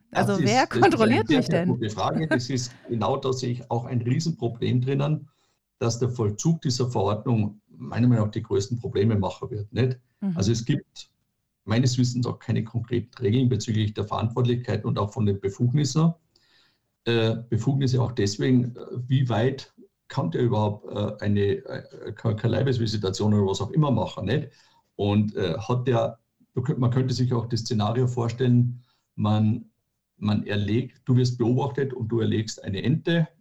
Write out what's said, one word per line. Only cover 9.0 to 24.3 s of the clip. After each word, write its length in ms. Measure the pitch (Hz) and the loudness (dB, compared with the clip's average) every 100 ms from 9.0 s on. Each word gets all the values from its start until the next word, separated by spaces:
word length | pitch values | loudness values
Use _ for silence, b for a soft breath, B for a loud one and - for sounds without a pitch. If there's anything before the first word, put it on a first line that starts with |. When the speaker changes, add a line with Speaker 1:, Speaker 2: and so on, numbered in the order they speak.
| 110 101 | 2 2
Speaker 1:
machen 320 | 90 - - | 0 -4 -8
wird, 220 | 107 104 | -8 -6
nicht? 260 | - 127 123 _ _ | -2 0 -2 _ _
Speaker 2:
Mhm. 120 | 196 170 | -4 0
Speaker 1:
Also 160 | 104 | 0
es 120 | 117 | 0
gibt 460 | 123 156 - - - _ _ _ _ _ | 0 -2 -4 -18 -20 _ _ _ _ _
meines 340 | 98 113 123 - | -2 0 2 2
Wissens 280 | 123 123 117 | 2 0 -4
auch 120 | 110 | -4
keine 260 | - 113 | -2 -2
konkreten 460 | 110 - - 101 104 - | -2 -6 -4 -4 -4 -4
Regeln 280 | 101 123 123 | 0 2 2
bezüglich 460 | - - 107 107 | 2 0 0 0
der 100 | - | -2
Verantwortlichkeit 800 | 104 - - 127 120 123 113 104 | -4 -2 -2 0 2 0 -2 -2
und 140 | 117 110 | -2 -2
auch 140 | 104 | -2
von 140 | - 104 | 0 0
den 140 | 101 | 0
Befugnissen. 760 | 98 - 123 147 135 156 165 165 _ _ _ _ _ _ _ _ | -2 0 0 2 2 2 2 0 _ _ _ _ _ _ _ _
Äh, 320 | - 117 110 113 - | 0 2 2 0 -2
Befugnisse 540 | 107 - 135 131 127 | -2 0 0 2 2
auch 100 | 110 | 0
deswegen, 640 | - 101 - 139 127 120 - | 0 -2 0 4 4 2 -4
äh, 40 | - 127 - | -10 -10 0
wie 220 | 131 120 | 2 2
weit 440 | 107 127 131 - - - _ - | 2 0 -2 -10 -20 -20 _ -10
kann 220 | - 170 | -6 -4
der 120 | 139 | 0
überhaupt, 440 | 120 104 104 104 - | 0 2 0 -2 -8
äh, 340 | 104 104 - | -6 -6 -4
eine, 160 | 101 101 101 - | 0 2 2 0
äh, 480 | - - - - - | -4 -12 -14 -14 -14
Ka-, 200 | 107 113 | -6 -4
keine 220 | 104 120 101 | -2 0 0
Leibesvisitation 760 | 131 113 113 110 101 - 104 | 0 0 -2 -2 -4 0 2
oder 120 | 104 95 | 4 2
was 140 | 95 | 0
auch 100 | - | -2
immer 200 | 156 147 | 0 2
machen, 360 | 107 92 - | 2 0 -4
nicht? 220 | 101 | -2